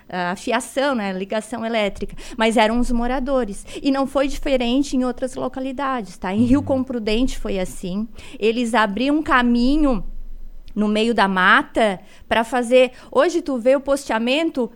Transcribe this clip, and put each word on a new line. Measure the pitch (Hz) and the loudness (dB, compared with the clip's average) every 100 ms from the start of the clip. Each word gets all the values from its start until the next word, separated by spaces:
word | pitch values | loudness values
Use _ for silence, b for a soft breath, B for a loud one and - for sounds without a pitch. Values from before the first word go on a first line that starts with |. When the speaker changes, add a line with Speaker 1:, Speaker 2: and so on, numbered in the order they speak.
| B | B
Speaker 1:
a | 180 175 185 | -6 -4 -4
fiação, | - 233 240 - 277 254 | 0 -2 0 -2 0 0
né, | 202 | -2
ligação | 185 196 220 214 233 226 | -4 -4 -6 -6 -6 -2
elétrica, | 226 202 202 196 - B B | 0 0 -2 -8 -10 B B
mas | 226 226 | 2 4
eram | 214 240 | 4 4
os | 240 | 2
moradores. | 240 233 262 254 269 226 196 - B | 0 0 -2 0 -2 -2 -6 -12 B
E | - | 0
não | 269 269 | 0 0
foi | - 285 | 0 0
diferente | - 302 262 240 254 277 254 | -2 0 0 2 0 0 0
em | |
outras | 254 247 254 262 | -2 -2 -6 -6
localidades, | 254 262 262 262 277 254 185 - | -6 -6 -8 -6 -4 -4 -6 -8
tá? | 185 | -4
Em | 202 240 | 0 4
Rio | 277 | 2
Speaker 2:
Uhum. | 294 | 2
Speaker 1:
Comprudente | 262 254 240 214 214 254 - | -2 -2 -4 0 0 0 -2
foi | 214 196 | -4 -4
assim. | 185 - 185 190 226 - B B | -4 -6 -6 -6 -6 -10 B B
Eles | 214 226 233 | 0 0 2
abriam | 226 214 196 262 302 | 2 2 0 0 0
um | |
caminho | 302 262 240 240 240 294 285 220 - - - - - - - | 2 2 4 2 4 4 2 2 -2 -8 -8 -10 -12 -14 -8
no | 208 208 | -2 0
meio | 214 233 | 2 2
da | 226 196 | 2 2
mata | 190 185 233 294 - 220 185 B B - | 4 6 4 4 0 0 0 B B -2
pra | 220 233 | 0 0
fazer. | 254 233 254 254 B B | -2 4 4 4 B B
Hoje | - 330 330 | 2 2 2
tu | - 254 | -2 0
vê | 226 277 | 2 2
o | |
posteamento | 277 277 - 226 233 277 330 302 226 | 2 -2 -2 -2 0 0 0 -2 -6